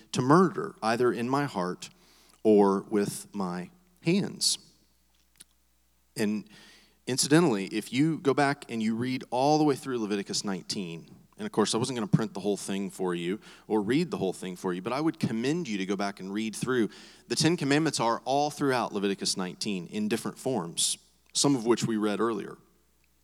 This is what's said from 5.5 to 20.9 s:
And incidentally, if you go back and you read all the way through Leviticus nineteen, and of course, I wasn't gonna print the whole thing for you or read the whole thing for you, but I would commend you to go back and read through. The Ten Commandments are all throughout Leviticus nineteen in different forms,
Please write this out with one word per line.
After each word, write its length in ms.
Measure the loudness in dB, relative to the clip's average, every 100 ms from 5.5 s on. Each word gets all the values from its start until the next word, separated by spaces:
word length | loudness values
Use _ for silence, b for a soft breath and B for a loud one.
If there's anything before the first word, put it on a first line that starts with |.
| _ _ _ _ _ _ -2
And 320 | -2 -2 -6 b b b b b -6
incidentally, 640 | -2 4 6 6 2 -2
if 260 | -4 -2
you 240 | 0 2 2
go 160 | 2
back 320 | 2 2 0 -6
and 120 | -4
you 120 | -2 -2
read 280 | -2 -4 -4
all 280 | 0 4 4
the 60 |
way 120 | 4 2
through 240 | -2 -4
Leviticus 440 | -2 -2 -4 -6
nineteen, 600 | -4 -6 -6 -8 -8 -10 -14 -20 -20 -12
and 80 | -6
of 60 |
course, 200 | 0 0
I 40 | 0
wasn't 200 | -2 -4
gonna 100 | 0
print 260 | 0 0
the 80 | -4
whole 160 | -4 -4
thing 320 | -4 -4 -6
for 260 | -4 -4 -4
you 240 | -4 -6 B B B
or 140 | -2
read 300 | 0 0 0
the 60 | -2
whole 160 | -4
thing 240 | -4 -8 -6
for 160 | -6
you, 80 | -4
but 100 | -4
I 80 | -2
would 180 | -2 -2
commend 500 | -4 -2 -2 -2 -2
you 100 | -4
to 80 | -2
go 100 | -2
back 240 | -4 -6
and 140 | -8
read 220 | -6 -6 -4
through. 340 | -2 0 0 B B B B
The 60 | 0
Ten 200 | 2 2
Commandments 460 | 2 2 2 2
are 200 | 0 0 0
all 240 | 0 0
throughout 420 | 0 0 2 0
Leviticus 460 | 0 -2 0 -2 -2
nineteen 500 | -4 -4 -4 -4 -4
in 220 | -4 -2
different 300 | -2 -4 -6
forms, 580 | -4 -2 -4 -2 -2